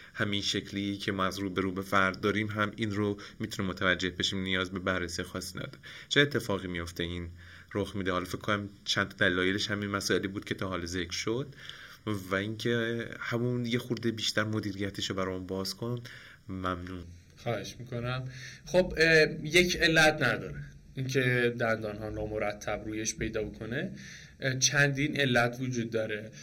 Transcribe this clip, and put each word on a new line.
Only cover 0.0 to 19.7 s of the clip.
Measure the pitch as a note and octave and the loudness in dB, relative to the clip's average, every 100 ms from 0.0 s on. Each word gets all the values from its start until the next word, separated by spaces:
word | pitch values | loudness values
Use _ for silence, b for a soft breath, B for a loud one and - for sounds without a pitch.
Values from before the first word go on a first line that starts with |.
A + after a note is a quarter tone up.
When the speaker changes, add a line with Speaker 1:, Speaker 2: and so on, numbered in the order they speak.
| B | B
Speaker 1:
همین | - G#2+ G2+ | -2 0 0
شکلی | G2 G#2 F2+ G2 G2+ G2+ | 0 -2 -2 -2 -2 -2
که | G#2+ | -2
ما | G2 | 0
از | F#2 F#2 | 0 0
رو | G2 | -2
به | F#2 | 0
رو | F#2+ | 0
به | F#2 | 0
فرد | F#2+ G2+ F#2+ F#2 | 2 4 4 2
داریم | G#2 G2 G#2+ | 2 2 0
هم | G#2 G#2 G#2 | 0 -2 0
این | A2+ | -2
رو | G2+ G#2 G2+ B B | 0 0 -2 B B
می‌تونیم | G#2+ - F#2+ | -6 -4 -4
متوجه | F2+ F#2+ F2 F#2 | 2 2 2 0
بشیم، | F2+ F2+ G2 | -2 -2 -2
نیاز | F#2 F#2 F#2 | 0 0 0
به | F#2+ | -2
بررسی | F#2+ F#2 F2 F2 | -2 0 -2 -4
خاصی | F2+ F#2 - - | -6 -6 -8 -8
نداره. | - - B B B | -10 -12 B B B
چه | C#3+ | 2
اتفاقی | C#3+ C3 - G2 F#2 | 4 2 0 -2 -2
میفته | F2 E2+ - | -4 -4 -4
این | E2+ F2 F2 F2 B B B | -4 -4 -6 -10 B B B
رخ | G#2 F#2+ G2+ | -4 -2 -2
می‌ده؟ | F#2 | -2
حالا | F2+ | -2
فکر | F2+ G2+ | -2 -4
کنم | - G#2 G2 - | -2 -2 -2 -8
چند | - - G2 | -2 0 0
تا | - G2+ | 2 4
دلایلش | F2+ F#2 G2+ - | 4 4 2 0
همین | G2+ G2+ | -2 -2
مسائلی | G2 - F#2+ G2 | -2 2 2 0
بود | G2+ | -4
که | - | -6
تا | - G2 | -4 -4
حال | F2+ F2 | -4 -2
ذکر | F#2 E2+ | -4 -4
شد | - - A#2 C#3+ - B B B B G#2+ G2+ F#2 | -4 -2 -4 -4 -12 B B B B -4 -4 -2
و | |
اینکه | F#2+ G#2 G#2+ A#2+ A#2+ A2+ A#2 A2+ - | -2 -2 -2 0 0 0 -2 -6 -8
همون | - A#2 B2 A#2+ A#2+ | -4 0 0 0 0
یه | A#2+ | 0
خورده | - A2+ A2+ | 0 -2 -2
بیشتر | G#2+ - - | 0 -2 0
مدیریتش | G#2+ G#2+ G#2 F#2+ G2 G2 - | 0 0 -2 -2 -4 -4 -4
رو | F#2+ | -2
برام | F#2 F#2 F2+ | -2 -2 -4
باز | F#2 F#2+ | -4 -4
کن. | - A#2 A#2+ A#2+ B B B - | -4 -4 -6 -8 B B B -10
ممنون. | F#2 F#2 F2+ F2+ F2+ F2 E2+ - - | -4 -2 -2 -6 -10 -12 -16 -20 -10
Speaker 2:
خواهش | A#2+ G#2+ F#2 - | -4 -4 -6 -12
می‌کنم. | A#2+ A#2+ A#2+ B2+ - B B B | -8 -6 -4 -6 -8 B B B
خب، | - F3 F#3 D#3 | 2 4 4 6
اه، | E3 D#3+ D3+ - | 8 8 8 4
یک | C#3 E3+ F3+ | 4 6 6